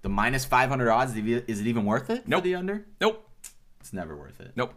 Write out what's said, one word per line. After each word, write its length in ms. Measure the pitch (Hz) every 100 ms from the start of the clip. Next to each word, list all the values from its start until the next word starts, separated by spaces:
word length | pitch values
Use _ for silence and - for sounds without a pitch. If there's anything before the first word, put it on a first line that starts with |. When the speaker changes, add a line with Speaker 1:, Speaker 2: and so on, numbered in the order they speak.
Speaker 1:
The 80 | 98
minus 340 | 101 113 131
five 260 | - 123 131
hundred 200 | 135 120
odds, 260 | 113 131 107
is 440 | 107 120 120 104
it 60 | 110
even 180 | 117 101
worth 240 | 113 131
it 140 | 240
for 60 | -
Speaker 2:
Nope. 140 | -
Speaker 1:
the 120 | 180 180
under? 320 | 185 208 - -
Speaker 2:
Nope. 300 | 214 220 - - - - - -
Speaker 1:
It's 140 | -
never 220 | 98 82 73
worth 240 | 67 -
it. 120 | - -
Speaker 2:
Nope. 180 | 123